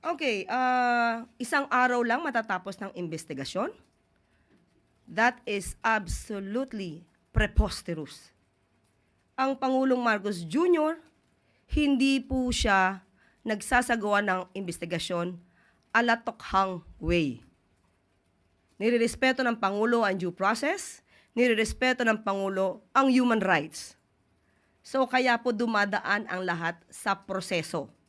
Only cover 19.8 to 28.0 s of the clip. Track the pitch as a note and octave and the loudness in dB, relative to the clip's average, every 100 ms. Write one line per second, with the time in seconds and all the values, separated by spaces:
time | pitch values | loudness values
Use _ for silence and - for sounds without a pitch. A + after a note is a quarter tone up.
19.8 | A3+ A#3+ G#3+ F#3+ F3 F3 G3 A3 C#4+ F#4+ | 2 4 2 0 -4 0 0 0 -2 -4
20.8 | - - _ _ _ - B3 A3 A3 - | -6 -14 _ _ _ 0 2 2 0 0
21.8 | B3+ B3 A#3+ G#3+ A3 G3 G3 F#3+ F#3+ F#3 | 0 0 0 0 -2 -2 -2 0 -2 -4
22.8 | _ B3 C4+ B3+ B3 A3+ F#3+ E3 D3+ - | _ 2 4 4 4 2 4 2 2 -10
23.8 | - - _ _ _ _ _ _ _ _ | -14 -18 _ _ _ _ _ _ _ _
24.8 | - C4+ C4 B3+ B3+ A#3 A#3+ A3 A#3+ A3 | -6 -2 0 2 2 2 0 0 0 0
25.8 | G3+ G3+ - G3+ G#3 F3+ F#3 E3+ E3 E3+ | 0 -2 -2 -2 -2 -6 -4 -2 -4 -6
26.8 | _ - - F#3+ - F#3+ F3+ F3+ D#3+ E3+ | _ -10 -4 -4 -4 -6 -2 -4 -2 -6
27.8 | C3+ _ | -8 _